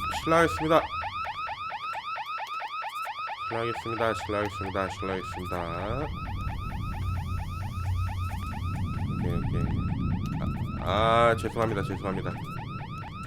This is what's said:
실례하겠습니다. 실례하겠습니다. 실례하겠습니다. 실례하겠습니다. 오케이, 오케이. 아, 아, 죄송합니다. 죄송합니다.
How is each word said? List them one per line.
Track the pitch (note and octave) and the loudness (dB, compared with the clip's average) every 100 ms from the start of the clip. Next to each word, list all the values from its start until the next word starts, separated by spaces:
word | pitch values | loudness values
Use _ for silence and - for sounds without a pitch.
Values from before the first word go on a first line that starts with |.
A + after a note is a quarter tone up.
| - - D#3+ | -2 0 4
실례하겠습니다. | E3 D#3+ - D#3 D#3+ - C6+ C6+ C6+ C6+ B5+ C6+ A#5+ C6+ B5+ C6+ C6+ C6+ C6+ C6 C6+ A5+ C6+ A5 C6+ A5 C6+ C6 C6+ C6+ A5+ C6+ | 6 6 4 4 6 4 0 -2 -2 -4 -4 -4 -6 -6 -6 -6 -6 -4 -6 -4 -6 -4 -4 -4 -4 -4 -4 -4 -4 -6 -4 -4
실례하겠습니다. | A2+ A#2 A#2 A#2 A2+ A2+ | -2 -2 -2 -4 0 2
실례하겠습니다. | G2+ - G#2 G#2 G2 G2 G2 F#2+ | 2 0 0 0 -2 -2 0 0
실례하겠습니다. | - F#2+ F#2+ F2+ F2+ F2+ F2+ E2+ E2+ G2+ B2 - - C6+ C6+ C6+ A#5+ C6+ C6 C6+ A5+ C6+ C6+ C6+ C6+ B5+ C6+ - C6+ - C6+ C6+ - C6+ C6+ C6+ C6+ C6+ C6+ C6+ C6+ C6+ | -2 -2 -2 -2 -4 -4 -2 -2 -2 -2 -2 -2 -4 -4 -2 -2 -2 -4 -4 -4 -2 -2 -2 -2 -2 -4 -4 -4 -2 0 0 0 -2 -2 -2 -4 -2 -2 0 -2 0 -2
오케이, | C6+ - | 0 0
오케이. | C6+ C6+ C6+ C6+ - C6+ - C6+ C6+ C6+ - - C6+ C6+ C6+ | 2 2 2 2 2 0 0 0 0 0 -2 -2 -2 -2 -2
아, | E2+ G2+ A2+ A2+ A#2 | 2 4 8 8 8
아, | A2 | 6
죄송합니다. | A2 F#2+ A2 G2+ | 2 2 2 2
죄송합니다. | F#2+ F2+ G2 F#2+ - - C6+ C6+ - C6+ A#5+ C6+ C6+ C6+ | 0 0 -2 0 -2 -4 -4 -6 -6 -6 -6 -8 -8 -8